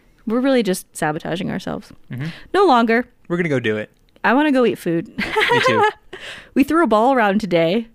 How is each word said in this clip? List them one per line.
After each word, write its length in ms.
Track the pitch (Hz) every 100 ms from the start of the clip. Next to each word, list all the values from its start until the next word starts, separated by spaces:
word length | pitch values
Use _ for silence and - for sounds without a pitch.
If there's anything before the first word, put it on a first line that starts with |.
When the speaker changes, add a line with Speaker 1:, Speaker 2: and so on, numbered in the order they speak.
| _ _ -
Speaker 1:
We're 140 | 240
really 240 | 269 254
just 220 | 185 185 - -
sabotaging 520 | 156 151 - 170 151
ourselves. 420 | 180 - 151 - - -
Speaker 2:
Mm-hmm. 160 | 127 156 - -
Speaker 1:
No 140 | 359 381
longer. 400 | 240 226 233 240 _ -
Speaker 2:
We're 80 | 175
gonna 120 | 170
go 120 | 131
do 160 | 113 107
it. 140 | 107 _ _ _
Speaker 1:
I 100 | 196
wanna 160 | 254 302
go 160 | 262 233
eat 120 | -
food. 280 | 175 165 - -
Speaker 2:
Me 440 | - 427 427 466 508
too. 220 | 508 415 - - -
Speaker 1:
<laughs> 340 | - - -
We 100 | 254
threw 180 | 277 320
a 40 | 277
ball 240 | 214 247
around 260 | 254 208 196
today. 460 | 180 170 165 220 226